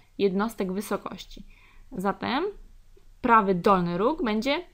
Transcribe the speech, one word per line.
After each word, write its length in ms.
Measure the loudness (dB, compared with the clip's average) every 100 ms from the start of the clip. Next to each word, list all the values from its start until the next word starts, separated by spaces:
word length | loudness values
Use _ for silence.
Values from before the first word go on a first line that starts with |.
| _ 0
jednostek 540 | 0 2 -2 -2 -4
wysokości. 760 | -4 -4 -6 -6 -14 -16 -18 -20 -20 -20 -20 -14
Zatem 520 | -4 -4 -2 -2 -2 -2 -6 -18 -20 -20 -20 -20 -6
prawy 340 | 4 6 6
dolny 440 | 2 4 2 2 0
róg 260 | 0 0
będzie 400 | -2 -2 0 -2 -4